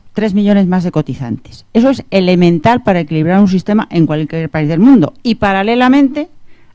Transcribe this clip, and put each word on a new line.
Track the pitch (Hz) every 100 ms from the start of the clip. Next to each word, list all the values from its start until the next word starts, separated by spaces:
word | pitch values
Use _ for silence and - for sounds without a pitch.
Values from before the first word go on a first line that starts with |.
| -
tres | - 214
millones | 190 202 202 185
más | 185 175
de |
cotizantes. | 156 147 127 123 113 - - _
Eso | 226 254
es | 240 -
elemental | 190 180 180 175 170 226 240
para | 247 180
equilibrar | 160 160 156 190
un | 202
sistema | 185 - 208 -
en | 170 160
cualquier | 151 151 165 160
país | 160 147
del | 165
mundo. | 233 262 160 -
Y | 247 220
paralelamente | 202 190 202 240 254 277 277 294 311 - - - -